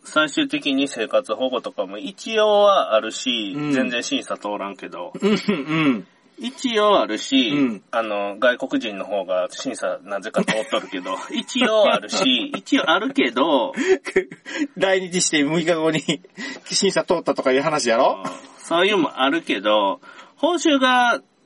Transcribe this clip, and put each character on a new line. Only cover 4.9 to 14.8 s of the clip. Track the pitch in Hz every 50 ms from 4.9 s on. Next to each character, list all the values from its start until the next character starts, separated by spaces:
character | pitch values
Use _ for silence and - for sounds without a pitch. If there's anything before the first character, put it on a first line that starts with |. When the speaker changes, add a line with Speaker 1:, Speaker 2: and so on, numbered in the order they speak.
| 87 85 87 90 - -
Speaker 2:
う | - 196
ん、 |
う | 214
ん。 | 185 - - 202 156 131 147 156 160 156 143 127 104 92 - _ _ _ _ _ -
Speaker 1:
一 | 233 240 - - - 254 233 214
応 | 208 208 202 180
あ | - -
る | - -
し、 | - - 269 269 254 -
Speaker 2:
う | 143
ん。 | 147 139 123 110 95 - _
Speaker 1:
あ | - 117 113
の、 | 110 104 101 101 101 98 104
外 | - 123 123 -
国 | 135 131 - 139
人 | 127 110 101 95
の | 92
方 | - 101 101 92
が | 90 92 92 90 90
審 | - - - 131 113
査 | - - 92 90 90 87
な | 98 101 98
ぜ | 92 110
か | - 190 -
通 | - 165 110
っ | 107 -
と | - 110
る | - -
け | - 95
ど、 | - - - - -
<laughs> | -
一 | - 233 - - - - 247 220
応 | 220 220 208 -
あ | - -
る | - 208
し、 | - - 190 185 127 123 - - -
一 | - - - 294 262
応 | 185 -
あ | 160 190
る | 214 269 -
け | - - 127
ど、 | - - 262 - 143 131 113 92 - - 285 370 381 - - - - 196 185
Speaker 2:
<laughs> | - - - - - - 320 311 277 -
来 | 190